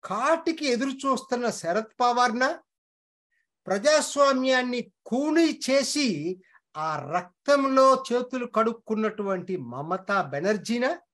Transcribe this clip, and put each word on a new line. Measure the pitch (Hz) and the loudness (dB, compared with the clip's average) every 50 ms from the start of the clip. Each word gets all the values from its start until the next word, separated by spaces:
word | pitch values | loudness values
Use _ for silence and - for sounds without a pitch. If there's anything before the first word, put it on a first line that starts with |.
| - | -8
కాటికి | - 190 208 240 285 330 330 330 330 320 320 311 | -8 -6 -2 0 0 0 0 0 -4 -4 -2 -2
ఎదురు | 277 240 226 262 269 | -2 0 0 -2 -4
చూస్తున్న | 262 269 - 277 262 262 - - 254 240 240 226 | -6 -4 -2 -2 -2 -2 -2 -4 -4 -2 -2 -4
శరద్ | 190 - - 165 175 208 220 220 _ _ | -4 -4 -4 -2 -2 -2 -4 -6 _ _
పవార్నా? | 247 240 240 240 247 247 220 240 254 277 339 330 _ _ _ _ _ _ _ _ _ _ _ _ _ _ _ _ _ _ _ _ _ - | 2 2 4 4 2 2 2 2 0 0 0 -4 _ _ _ _ _ _ _ _ _ _ _ _ _ _ _ _ _ _ _ _ _ -2
ప్రజాస్వామ్యాన్ని | 185 202 202 294 311 302 285 - - 277 285 277 269 254 254 262 262 254 247 247 247 247 226 - _ _ _ | -2 2 2 4 4 4 2 0 2 4 4 4 4 2 2 2 2 2 2 0 -4 -4 -6 -8 _ _ _
కూనీ | - 220 247 285 302 311 330 330 311 262 - - - | -4 -2 -2 0 2 4 4 4 2 0 -2 -2 0
చేసి | 262 277 262 - - 294 294 240 190 143 147 170 185 180 _ _ _ _ _ _ _ 151 | 2 2 2 0 -2 0 0 0 -2 -2 -4 -6 -6 -8 _ _ _ _ _ _ _ -6
ఆ | 156 160 156 147 135 139 | -4 -4 -4 -4 -6 -4
రక్తంలో | 156 180 175 - _ _ _ - 285 285 269 269 262 269 262 262 262 254 254 - | -4 -4 -4 -4 _ _ _ 2 2 2 4 2 4 6 6 6 6 4 2 -2
చేతులు | 233 247 247 247 - 254 240 | -2 -2 -2 -2 -6 -8 -8
కడుక్కున్నటువంటి | 233 - 220 220 226 233 233 _ - 220 214 220 214 214 214 208 196 190 185 175 - 190 165 | -4 0 0 0 0 -2 -6 _ -6 -4 -2 -2 -4 -4 -4 -4 -4 -4 -4 -4 -6 -8 -8
మమతా | 135 117 120 131 143 160 180 185 190 - 202 196 | -8 -10 -10 -10 -6 -6 -6 -6 -4 -2 -2 -2
బెనర్జీనా? | 170 143 131 143 160 196 214 208 165 - 233 240 247 262 339 339 _ _ | -2 -2 -4 -4 -2 0 -2 -2 -2 -4 -2 -2 0 -2 -2 -4 _ _